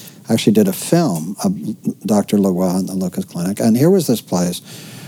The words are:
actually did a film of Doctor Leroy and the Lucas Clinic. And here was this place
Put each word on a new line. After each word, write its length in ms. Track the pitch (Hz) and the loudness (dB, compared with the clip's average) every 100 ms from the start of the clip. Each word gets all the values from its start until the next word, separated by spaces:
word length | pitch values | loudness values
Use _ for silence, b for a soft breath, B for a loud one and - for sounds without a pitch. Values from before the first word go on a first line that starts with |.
| B B - | B B -2
actually 240 | 110 - | 0 4
did 160 | 107 98 | 4 2
a 40 | |
film 640 | - - 170 156 85 82 101 | 0 0 2 2 -2 -6 -4
of 140 | 98 - - - - - | -4 -4 -6 -6 -8 -6
Doctor 360 | 101 104 98 104 | 0 0 2 2
Leroy 380 | 95 87 92 92 | 2 2 0 0
and 120 | 95 | -2
the 60 | |
Lucas 300 | 92 92 - | -4 -6 -6
Clinic. 340 | - 87 87 101 | -8 -6 -4 0
And 160 | 117 113 | 2 4
here 140 | 156 | 4
was 160 | 196 139 | 4 2
this 140 | 113 | -2
place 400 | - 90 175 180 B B B B | -2 -2 -2 -4 B B B B